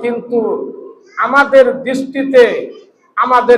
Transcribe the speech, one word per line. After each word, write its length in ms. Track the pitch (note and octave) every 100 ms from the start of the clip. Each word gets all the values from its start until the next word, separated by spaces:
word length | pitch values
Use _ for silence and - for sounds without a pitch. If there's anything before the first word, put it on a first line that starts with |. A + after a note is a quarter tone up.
কিন্তু 380 | A#3+ A#3 - A#3 G#3 - - - - - _ -
আমাদের 680 | A3+ C#4 C#4 C4+ B3 -
দৃষ্টিতে 880 | B3 C4+ C4+ C#4 C4+ C4 A3+ D#3 - - _ _ _ -
আমাদের 420 | B3 B3 A#3